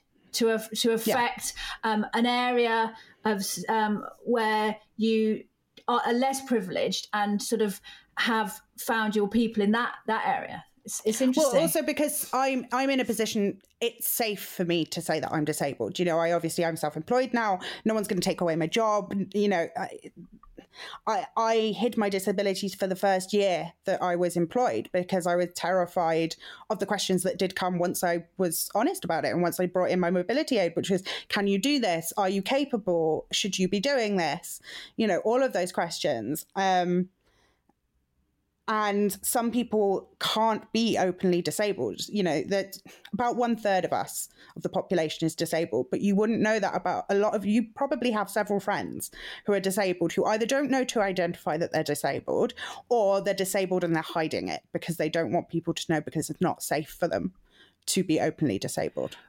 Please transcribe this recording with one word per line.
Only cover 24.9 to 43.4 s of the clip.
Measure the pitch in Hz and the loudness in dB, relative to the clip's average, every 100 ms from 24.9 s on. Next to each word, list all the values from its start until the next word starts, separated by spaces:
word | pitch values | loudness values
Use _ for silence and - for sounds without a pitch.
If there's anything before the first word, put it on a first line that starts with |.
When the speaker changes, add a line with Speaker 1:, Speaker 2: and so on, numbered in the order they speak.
Speaker 3:
because | 185 180 190 175 | -4 0 0 2
I | 175 | 2
was | 175 175 | 0 -2
terrified | 170 185 175 - 165 160 165 - - - - | 0 0 0 0 0 2 0 -4 -16 -20 -8
of | 180 | -4
the | 196 | -2
questions | 208 - 185 | -2 0 0
that | 185 180 | 0 0
did | 190 - | -2 0
come | 185 180 | -2 0
once | 175 156 | 0 0
I | 180 170 165 - | 0 0 -4 -2
was | 185 160 - 202 | -2 0 -2 0
honest | 262 381 | 0 -2
about | 185 160 147 | -2 0 2
it | |
and | 127 | 2
once | 175 170 | 0 0
I | 185 | 0
brought | 185 170 | 2 2
in | 180 | 2
my | 175 | 2
mobility | 180 180 254 311 240 | 2 0 0 2 2
aid, | 175 165 | 2 0
which | - | 0
was, | 185 190 - - | 0 -2 -10 -6
"Can | - 202 | -2 2
you | 196 | 2
do | 262 294 | 2 2
this? | 220 165 160 - | 2 0 -2 0
Are | 190 | 0
you | 196 | 0
capable? | 196 269 285 233 190 170 160 156 - | 0 0 2 -2 0 2 2 0 -2
Should | - 208 190 | -4 -2 0
you | 185 | 0
be | 202 | 0
doing | 226 277 220 202 | 0 0 2 2
this?" | 160 143 - - - - - - | 0 -2 -8 -14 -14 -16 -14 -2
You | 214 | 0
know, | 175 214 | 2 2
all | 247 | 2
of | 262 | 2
those | 196 180 | 0 -2
questions. | - 175 165 165 123 110 151 - - | -2 -4 -2 0 0 -2 -6 -6 -2
Um, | 190 185 175 180 185 _ _ _ _ _ _ _ _ _ _ _ _ _ _ _ - | 2 4 4 2 0 _ _ _ _ _ _ _ _ _ _ _ _ _ _ _ -4
and | 214 208 202 208 - | 0 2 2 2 0
some | - 262 233 | -2 0 2
people | 233 240 214 202 190 - _ | 0 0 2 2 2 -4 _
can't | - - 226 214 - | -2 2 2 2 -2
be | 220 226 101 | 0 2 2
openly | 185 180 190 175 | 2 2 2 2
disabled. | 175 - 208 190 117 90 - | 0 -2 -2 0 -4 -4 -4
You | 208 | 0
know, | 185 151 - | 2 0 0
that | 196 190 - - - - | -2 -4 -10 -20 -20 -12
about | 190 240 | -2 -2
one | 220 | 2